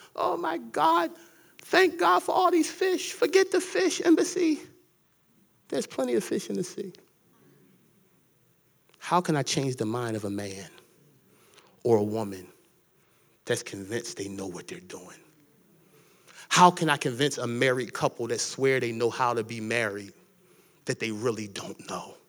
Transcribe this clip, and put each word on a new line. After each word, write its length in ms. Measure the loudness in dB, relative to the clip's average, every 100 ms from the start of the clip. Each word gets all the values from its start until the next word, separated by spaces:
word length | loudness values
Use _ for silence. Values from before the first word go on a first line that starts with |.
| -16 -2
oh 220 | -2 0
my 200 | -2 -4
God. 540 | -6 0 2 4 0 -6 -20 _ _ -20 2
Thank 320 | 4 4 4
God 240 | 4 4
for 120 | 2
all 180 | 4 4
these 180 | 4 2
fish. 440 | 0 -2 0 -4
Forget 360 | -2 4 4 4
the 120 | 2
fish, 400 | 0 0 0 2
embassy. 560 | 4 4 4 0 0 0 -6 -20 _ _ _ _ _ _ _ _ _
There's 180 | -6 -6
plenty 260 | -4 0 0
of 80 |
fish 260 | 0 -4 -4
in 60 | -6
the 80 |
sea." 280 | -4 -6 -12 -14 _ _ _ _ _ _ _ _ _ _ _ _ _ _ _ _ _ _ _ _
How 220 | 0 0
can 160 | 2 0
I 60 |
change 340 | 2 0 -2 -2
the 80 | -2
mind 320 | -2 -2 -4
of 80 | -4
a 40 |
man 400 | -6 -6 -10 -14 -20 -20 _ _ _ _ _ _ -20 _ _
or 140 | 2 4
a 60 |
woman 440 | 2 -2 -4 -8 -14 -20 _ _ _ _ _ _ _ _ -4
that's 180 | -4
convinced 540 | -4 -12 -8 -8 -8 -10
they 100 | -10
know 180 | -8 -10
what 220 | -10 -14
they're 140 | -16
doing? 360 | -14 -18 -18 -20 -20 _ _ _ _ _ _ _ _ _ -20 -20 -2
How 200 | 8 8
can 200 | 6 0
I 80 | 2
convince 400 | 0 0 -2 0
a 100 | -4
married 460 | 0 2 2 -4
couple 340 | -2 -2 -2 -4
that 140 | -4
swear 400 | -4 0 2 2
they 100 | 0
know 180 | 0 -2
how 240 | 2 0
to 100 | 0
be 180 | -4 -6
married 520 | -2 0 0 -4 -12 -20 _ _ _ _ _ _ -6
that 140 | -4
they 120 | -4
really 360 | -2 -2 -2 -8
don't 420 | -10 -12 -12 -10
know? 280 | -10 -12 -18